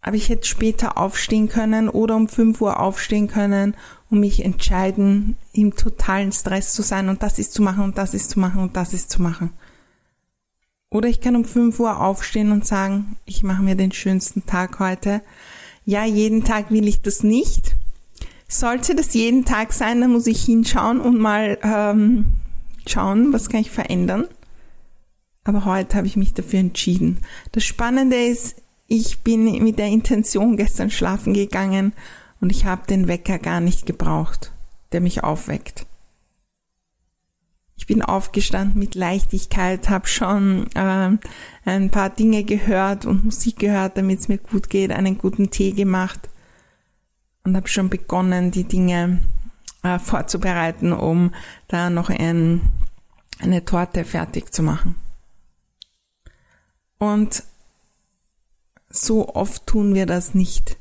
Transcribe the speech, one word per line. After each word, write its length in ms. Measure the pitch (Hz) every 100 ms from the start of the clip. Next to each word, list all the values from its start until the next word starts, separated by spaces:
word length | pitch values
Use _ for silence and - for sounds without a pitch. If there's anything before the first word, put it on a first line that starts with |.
Aber 140 | - 208
ich 140 | -
hätte 180 | 226 -
später 500 | - 220 214 233 -
aufstehen 500 | 190 - - 214 214
können 400 | - 220 220 220
oder 280 | - 220 220
um 120 | 220
fünf 320 | - 226 220
Uhr 180 | 208 -
aufstehen 480 | 185 196 - 208 208
können 480 | 214 202 196 202 214 - - _
und 100 | 208
mich 240 | 202 -
entscheiden, 920 | - 180 - 185 190 190 196 202 208 233 -
im 220 | - 208 -
totalen 560 | 226 - - 190 196
Stress 420 | - - 196 -
zu 80 | -
sein 260 | 202 196 190
und 140 | 190
das 160 | 208 -
ist 160 | 208
zu 80 | -
machen 220 | 202 190
und 140 | 202 190
das 160 | 196
ist 180 | 196 -
zu 80 | -
machen 220 | 185 185
und 140 | 185 185
das 180 | 175
ist 180 | 180 -
zu 100 | -
machen. 300 | 175 165 170 - - _ _ _ _ _ _ _ _ _ _ _ _
Oder 180 | 214 233
ich 140 | 233
kann 140 | 247 240
um 100 | 233
fünf 340 | 247 233 220
Uhr 220 | 233 -
aufstehen 500 | 190 196 - 220 214
und 140 | 208 208
sagen, 500 | 202 196 196 208 214 -
ich 180 | 196
mache 200 | 196 190
mir 120 | 196 190
den 160 | 190
schönsten 540 | - 196 190 - - -
Tag 340 | 180 185 -
heute. 420 | 190 185 202 208 - - - - - - -
Ja, 180 | 202
jeden 400 | 220 208 214 220
Tag 280 | 220 214 208
will 160 | 220 208
ich 140 | -
das 220 | 202 -
nicht. 540 | 208 226 - - - - - - - - - - -
Sollte 480 | - 240 247 254 311
das 180 | 311
jeden 320 | 226 226 254 254
Tag 260 | 220 226
sein, 300 | - 220 240
dann 100 | 247
muss 160 | 240 233
ich 160 | 220
hinschauen 560 | - 226 226 - 214 247
und 180 | 240 240
mal, 400 | 214 208 214 202
ähm, 680 | 208 214 208 214 208 240 214 - - - - - -
schauen, 460 | - 190 202 262
was 180 | 269 -
kann 120 | 220
ich 100 | 220
verändern. 540 | - - 180 175 190 339 - - - - - - - _ _ _ _
Aber 220 | - 208 196
heute 320 | 190 190 202
habe 100 | 190
ich 100 | 202
mich 160 | 196
dafür 260 | - 185 190
entschieden. 600 | 185 - - 180 165 180 - - -
Das 120 | 226
Spannende 540 | - - 233 254 269 247
ist, 440 | 240 233 - - _ _ _
ich 260 | 226 220 -
bin 440 | - 226 226 -
mit 160 | 226 220
der 80 | 208
Intention 680 | 220 226 214 220 202 220 214
gestern 340 | 220 - 214
schlafen 420 | - 180 196 202
gegangen 600 | 202 202 185 190 190 196 - - - - _
und 80 | 185
ich 160 | 190 202
habe 200 | 180 -
den 200 | 196 180
Wecker 320 | 175 - 180
gar 220 | 170 170
nicht 240 | 170 - -
gebraucht, 680 | - 160 156 160 - - - - - -
der 80 | 175
mich 240 | 175 -
aufweckt. 600 | - - - - - - - - - _ _ _ _ _ _ _ _ _ _ _ _ _ _ _ _ -
Ich 100 | -
bin 140 | 214
aufgestanden 760 | - 190 - 202 - 190 196 202
mit 180 | 202 185
Leichtigkeit, 960 | 180 190 - 190 - 202 185 190 -
hab 200 | 190 -
schon, 580 | - 190 202 196 190 - -
ähm, 440 | 190 190 185 214 - - - -
ein 260 | - 190 196
paar 200 | 208 196
Dinge 340 | - 220 214
gehört 600 | 208 208 202 190 190 202 -
und 180 | 196
Musik 360 | 214 214 233 -
gehört, 380 | 202 202 190 196
damit's 300 | 190 190 -
mir 120 | 196
gut 300 | - 202 -
geht, 220 | 196 190
einen 260 | - 190 190
guten 340 | 190 196 196
Tee 200 | - 190
gemacht 560 | 196 196 185 185 - - - _ _ _ _ _ _ _ _ _ _ 185
und 100 | 190
hab 140 | 185
schon 180 | - 190
begonnen, 640 | 185 - 180 185 180 180
die 140 | 180 180
Dinge, 540 | 185 180 175 175 180 - - - - - -
äh, 160 | 180 175
vorzubereiten, 920 | - 180 - - 190 175 165 165 175
um 420 | 170 - 165 175 - - - _
da 200 | 175 175
noch 200 | 170 165
ein, 500 | - 165 170 165 170 - - - - _ _ _ -
eine 240 | 180 180
Torte 400 | 170 180 180 180
fertig 500 | 165 165 165 - -
zu 80 | -
machen. 340 | 156 156 - 170 - - _ - _ _ _ _ - _ _ _ - _ _ _ _ _ _ _
Und 460 | 208 208 208 - - - _ _ _ _ _ _ _ _ _ _ _ _ _
so 420 | - - 220 - -
oft 320 | 196 - -
tun 280 | 220 202 190
wir 100 | 190
das 280 | 180 -
nicht. 440 | 190 180 - - -